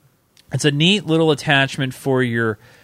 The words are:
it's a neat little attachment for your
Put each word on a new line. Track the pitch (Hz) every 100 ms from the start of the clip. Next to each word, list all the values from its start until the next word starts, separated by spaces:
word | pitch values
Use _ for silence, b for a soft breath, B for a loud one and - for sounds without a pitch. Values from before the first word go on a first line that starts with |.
| _ _ _ _ -
it's | 135
a | 151
neat | 143 170 202 156
little | 160 160
attachment | 143 - 139 135 - 131
for | - 139 131
your | 127 117 113 110 b b